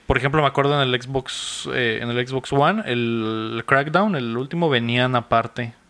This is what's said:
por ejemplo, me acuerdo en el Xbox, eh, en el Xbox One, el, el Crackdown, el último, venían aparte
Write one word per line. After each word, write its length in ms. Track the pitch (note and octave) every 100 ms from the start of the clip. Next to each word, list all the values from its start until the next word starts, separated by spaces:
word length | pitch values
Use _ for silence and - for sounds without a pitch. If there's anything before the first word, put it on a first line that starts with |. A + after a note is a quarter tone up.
| -
por 100 | B2+
ejemplo, 220 | C3+ D#3
me 40 | C#3+
acuerdo 320 | C#3 C#3 D3
en 80 | C3
el 140 | B2+
Xbox, 680 | B2+ C3+ B2+ - - - C#3
eh, 240 | B2+ A#2+ A2+
en 100 | A#2+
el 160 | A#2+ B2+
Xbox 260 | C3 -
One, 300 | C#3 D3 G#3+ G#3
el, 680 | A#2+ A#2 A#2 A2 A2 A2 A2+
el 80 |
Crackdown, 500 | - C3+ D3 E3 G#3+
el 220 | D#3+ A#2 A#2
último, 320 | C3+ E3+ E3+
venían 460 | B2+ A#2 A#2+ B2+ B2
aparte 580 | A2+ A#2 A#2 - A#2 -